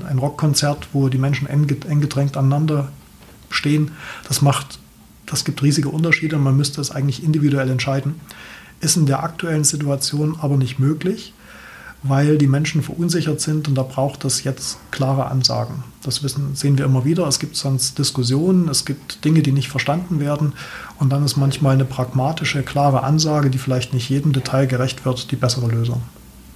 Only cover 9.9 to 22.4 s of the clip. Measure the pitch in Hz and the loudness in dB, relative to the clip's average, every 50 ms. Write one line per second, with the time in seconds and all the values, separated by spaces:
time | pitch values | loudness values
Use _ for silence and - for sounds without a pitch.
9.9 | 139 135 - - 147 147 151 151 160 - 151 139 143 135 131 117 - - 131 143 | -2 -2 -4 -4 -2 -2 -2 -2 -4 -4 -2 0 0 0 0 -2 -2 -2 0 0
10.9 | 156 156 170 185 220 220 - - - - - - - - - - - - - - | 0 -2 -2 -4 -4 -4 -10 -18 -20 -20 -20 -20 -20 -20 -20 -20 -20 -20 -20 -20
11.9 | - - - 135 135 139 143 151 156 147 143 135 135 143 151 - - 151 - - | -18 -8 -4 0 2 2 4 4 4 4 4 4 4 2 0 0 0 -2 -2 -2
12.9 | - 170 170 175 170 175 143 156 151 151 - 160 151 156 147 143 135 135 131 135 | -4 -4 -2 0 0 0 0 -2 -2 -2 -2 -2 -2 -2 0 0 0 0 -2 -2
13.9 | - 131 135 143 - - - 135 - - - 139 131 - - - - - - - | -2 -2 -2 -2 -4 -4 -4 -2 -2 -2 -2 -4 -6 -4 -8 -10 -10 -12 -12 -12
14.9 | - - 135 131 135 135 127 - 131 131 127 - 123 113 117 113 - 135 127 - | -4 -2 0 0 2 0 0 0 0 0 0 0 0 -2 -4 -4 -6 -10 -12 -14
15.9 | - - - 131 120 - 143 135 - 143 143 139 139 - - 139 139 135 143 135 | -18 -10 -6 -6 -6 -4 -4 -4 -4 -2 -4 -4 -4 0 2 2 4 4 4 4
16.9 | 131 127 120 147 165 175 175 143 135 - - - - - - 139 135 127 - - | 4 4 4 2 2 2 2 0 0 -2 -4 -6 -6 -4 -2 -2 0 0 -2 -2
17.9 | - - 139 - - 135 123 117 131 143 165 185 190 180 170 156 131 - - - | -2 -2 -2 -2 0 -2 0 2 2 2 4 4 4 4 4 2 0 -2 -2 -4
18.9 | 135 - - - - - - 151 160 160 135 135 135 143 - - - 131 - 147 | -8 -8 -8 -16 -16 -4 0 4 4 4 4 4 2 2 0 0 -4 -4 -2 0
19.9 | 147 170 180 - 175 147 143 143 147 147 156 143 - - - - - - - - | -2 -2 -2 -2 -2 0 0 0 0 0 0 -2 -2 -6 -14 -14 -14 -14 -16 -16
20.9 | - - 143 127 139 143 147 135 - 143 139 139 135 - 151 135 135 135 135 131 | -4 0 2 2 4 2 2 2 2 2 2 2 2 2 2 4 4 4 2 0
21.9 | - - 127 120 - 135 131 147 156 - | -2 -4 -4 -2 0 0 0 0 -2 -2